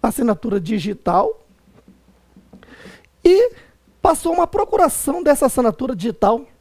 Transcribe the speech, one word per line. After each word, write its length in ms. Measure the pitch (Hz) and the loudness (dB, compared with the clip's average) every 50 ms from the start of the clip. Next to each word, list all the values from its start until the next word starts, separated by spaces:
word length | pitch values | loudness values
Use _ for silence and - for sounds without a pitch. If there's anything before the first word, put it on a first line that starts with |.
| - | -2
assinatura 560 | - - - 254 233 208 - - 233 202 202 | -2 -2 0 0 0 -2 -2 -4 -4 -4 -4
digital 800 | 170 165 214 208 151 202 202 - - - 175 180 214 453 440 - _ _ _ _ _ _ _ - _ - - _ _ _ _ _ _ _ _ - _ _ - - - - - - - 190 - - _ _ _ _ _ | -4 -4 -6 -4 -4 -6 -8 -4 -4 0 2 2 2 0 -4 -8 _ _ _ _ _ _ _ -20 _ -20 -20 _ _ _ _ _ _ _ _ -20 _ _ -20 -20 -20 -20 -20 -20 -20 -20 -20 -20 _ _ _ _ _
e 300 | 349 370 392 480 480 - - - - _ _ _ _ _ _ | 4 6 6 4 2 0 -8 -20 -20 _ _ _ _ _ _
passou 320 | - 349 320 - - 339 339 | 0 0 0 0 -2 -4 0
uma 120 | 359 339 | 0 -2
procuração 800 | 339 - 415 415 - - 415 370 285 - - - - 277 359 349 | 0 0 -4 -2 -2 2 2 2 2 0 -4 -6 -6 -6 -2 0
dessa 220 | 294 285 277 302 | 0 2 2 0
assinatura 500 | 254 - - 247 226 - - 262 247 254 | 0 0 0 0 0 -2 -2 -6 -6 -6
digital. 460 | 180 175 233 - - - 196 233 240 277 - _ _ | -6 -6 -8 -4 0 0 0 0 0 -4 -12 _ _